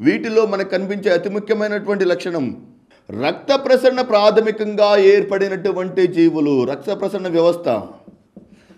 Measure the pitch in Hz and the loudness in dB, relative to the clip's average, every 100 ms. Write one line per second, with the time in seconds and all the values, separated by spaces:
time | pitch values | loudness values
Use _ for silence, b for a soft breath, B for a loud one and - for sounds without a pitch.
0 | 127 226 226 220 214 196 196 185 190 202 | 0 0 0 0 2 0 -2 -4 -4 -4
1 | 196 170 196 208 208 208 214 208 190 196 | 0 0 -2 -6 -4 -4 -2 -4 -4 -2
2 | 185 175 185 170 123 - - _ _ b | 0 -2 -4 -6 -6 -8 -16 _ _ b
3 | b 101 139 - - 269 269 254 254 254 | b -6 -4 -4 -2 0 2 2 2 0
4 | 254 208 214 208 220 214 214 208 208 208 | 0 2 4 4 2 -2 -4 0 2 6
5 | 190 202 190 196 196 185 196 180 185 165 | 6 4 2 -2 -4 -4 -4 -4 -4 0
6 | 180 160 165 156 147 135 123 135 - 196 | 0 4 2 2 0 0 0 -4 -6 -6
7 | 196 202 185 165 170 170 147 110 95 - | -6 -6 -4 0 2 0 -2 -4 -6 -16
8 | _ - _ - - b b | _ -20 _ -20 -20 b b